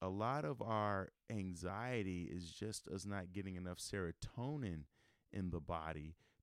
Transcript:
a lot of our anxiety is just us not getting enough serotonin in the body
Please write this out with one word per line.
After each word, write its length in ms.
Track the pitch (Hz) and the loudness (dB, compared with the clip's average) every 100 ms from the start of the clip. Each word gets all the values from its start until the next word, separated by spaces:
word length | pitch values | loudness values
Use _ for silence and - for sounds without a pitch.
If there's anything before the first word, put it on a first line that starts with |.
a 80 | 95 | -2
lot 380 | 98 113 139 151 | 2 2 2 0
of 160 | 131 | 0
our 480 | 113 110 104 98 95 - _ | 2 4 6 4 0 -6 _
anxiety 920 | 107 92 85 87 98 123 123 95 90 85 | 0 0 0 -2 0 0 2 2 2 0
is 160 | 87 85 | -2 -6
just 380 | - 107 107 - | -4 -4 -4 -4
us 160 | 95 | -4
not 280 | 98 98 90 | 0 -2 -2
getting 220 | 95 95 90 | -4 -2 -2
enough 200 | 90 90 | -2 -4
serotonin 1080 | - 101 87 80 - - 127 151 110 80 73 _ - _ _ | -2 0 0 -2 -6 -4 -2 0 0 -2 -6 _ -20 _ _
in 200 | 101 92 | -2 0
the 100 | 85 | 0
body 540 | 76 82 80 78 76 80 - _ | 0 -2 0 -2 -4 -10 -18 _